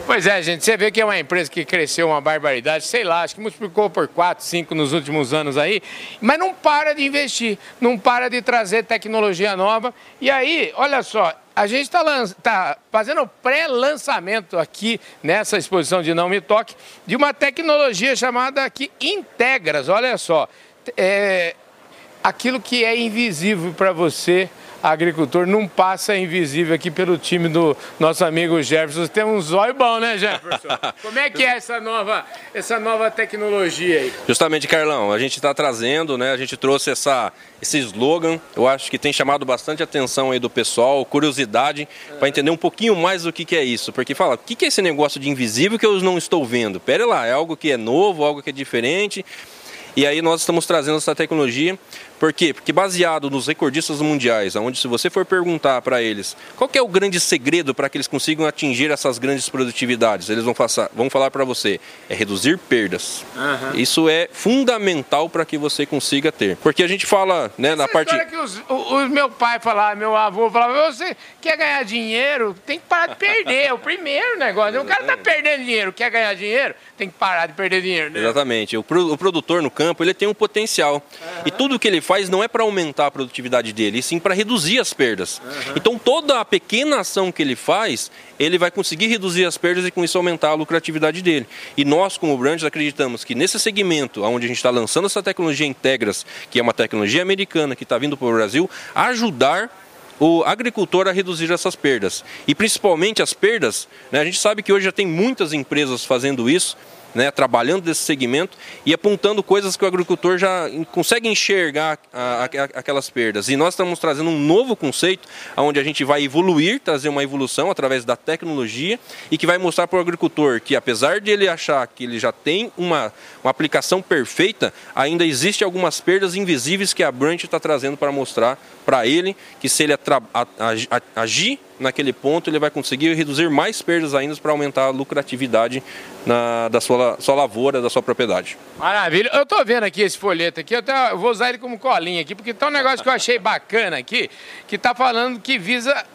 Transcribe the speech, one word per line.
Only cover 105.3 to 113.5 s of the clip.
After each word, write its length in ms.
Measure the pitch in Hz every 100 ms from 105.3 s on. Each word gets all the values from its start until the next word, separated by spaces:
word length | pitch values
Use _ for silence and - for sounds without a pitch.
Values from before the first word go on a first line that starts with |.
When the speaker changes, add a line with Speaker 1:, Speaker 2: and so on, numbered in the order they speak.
| 254 165
Speaker 2:
empresas 540 | 151 131 147 139 123 -
fazendo 420 | 127 135 131 117
isso, 300 | 175 - - - - - 113
né, 140 | 139
trabalhando 560 | - 131 117 123 185 165
nesse 160 | 151
segmento 560 | - 143 120 139 190 - - -
e 80 | -
apontando 520 | 165 208 196 202 214
coisas 340 | - 202 196 -
que 80 | 190
o 20 |
agricultor 520 | 180 175 170 175 180
já 280 | 190 185 151
en-, 160 | 139
consegue 460 | 160 180 160 233 226
enxergar 680 | 202 - 196 165 143 156 151 _
a, 80 | 120
a, 240 | 123 120 127
a, 180 | 139 139 131
aquelas 280 | 139 139 -
perdas. 420 | 127 113 104
E 60 | 101